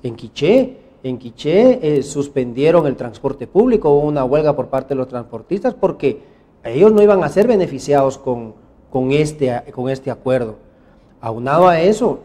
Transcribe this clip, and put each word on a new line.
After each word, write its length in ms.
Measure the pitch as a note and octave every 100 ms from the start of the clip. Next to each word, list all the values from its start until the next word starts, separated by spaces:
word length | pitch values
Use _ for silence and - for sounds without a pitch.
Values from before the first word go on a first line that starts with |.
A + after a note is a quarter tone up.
en 120 | B2 A#2
Quiché. 640 | A#2 - D3 B3 C4 - - _
En 160 | C3 B2
Quiché, 800 | A#2+ - D3 F3+ B3+ B3 D#3 D3
eh, 60 |
suspendieron 840 | C#3+ C#3+ C#3+ C#3 B2 A#2+ D3+ E3+ D3
el 80 | B2
transporte 500 | A#2+ G#2 C3+ - A#2+
público, 420 | F3+ B3+ A3 D#3
hubo 160 | C#3+ D3+
una 160 | D3 B2+
huelga 300 | D3 D3+ C#3
por 120 | B2
parte 220 | C3+ C3
de 60 | C3+
los 120 | B2+
transportistas 680 | B2 A2+ A2+ - F#3+ B3+ -
porque 480 | F#3 D#3 C#3 - - _ _ _
ellos 280 | A#2 B2+ G#3+
no 80 | G#3+
iban 200 | G#3 G3
a 60 | D3+
ser 180 | F#3 A#3
beneficiados 720 | G#3+ D#3+ C3+ C#3+ C#3+ C3+ -
con, 360 | C3 A#2+ A2+ G#2+ _ _ _
con 220 | C3 B2+
este, 400 | C#3+ D3+ D3+ C3 A#2+ -
con 180 | - B2+
este 200 | C3+ C3+
acuerdo. 460 | A#2 B2+ C3 A2+ G#2+ _ _ _ _ _ _
Aunado 460 | A2+ A2+ B2+ D#3 F#3
a 120 | E3+
eso, 420 | F3 G#3+ A3 C#3